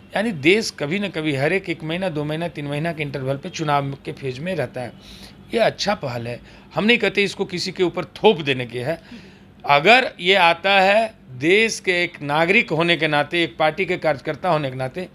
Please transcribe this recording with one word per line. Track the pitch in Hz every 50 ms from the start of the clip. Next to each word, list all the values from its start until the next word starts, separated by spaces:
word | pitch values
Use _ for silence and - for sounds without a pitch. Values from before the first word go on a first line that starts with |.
| - - -
यानी | 190 214 240
देश | 185 143 131 165 196 226 220 -
कभी | - - 147 143 180 202
ना | 202 180
कभी | - 160 156 156 139
हर | 131 139 165
एक, | 185 190 190 170
एक | 160 - 160
महीना, | 156 165 180 190 180
दो | 147 151 147
महीना, | 151 156 160 170 165
तीन | - 156 143
महीना | 143 147 147 160 170
के | 160 156
इंटरवल | 147 139 139 143 131 135 139
पे | 135 - 185
चुनाव | - - 156 147 143 143 139 135
के | 135 - - 160
फेज | 139 - 139 131 120 131
में | 160 185 185
रहता | 147 127 113 - 127
है। | 123 110 - - - - - - - - - - - - 220
ये | 226
अच्छा | 208 151 - - - 196 208
पहल | - 151 127 120 120 117 120
है, | 120 - - - - - - - -
हम | 156 196
नहीं | 226 240 208
कहते | - 190 196 208 202
इसको | 185 - - 190
किसी | - 180 165 - 185
के | - 190
ऊपर | 180 165 - 180 165
थोप | - - - 185 214 214 -
देने | 147 143 127 127 123
के | 113 120 123
है। | 120 147 165 - - - 240 - - - - - - - - - -
अगर | 143 143 147 160 202 240 262 240 - - -
ये | 175 180 196
आता | 190 170 170 165 - - 196 202 196
है | 185 196 202 226 226 - - - - 135
देश | 127 123 139 170 196 214 226 220 - -
के | - 190 180 175 175
एक | 170 - -
नागरिक | 147 143 147 160 165 175 196 240 240 -
होने | 165 151 170 170 170
के | 147 160 156
नाते, | 151 147 139 127 170 175 165
एक | 139 - -
पार्टी | 156 156 156 196 185
के | 165 180
कार्यकर्ता | - 165 156 143 135 - 160 143 - 190 180
होने | 160 151 143 131
के | 127
नाते | 131 127 131 - 180 185 -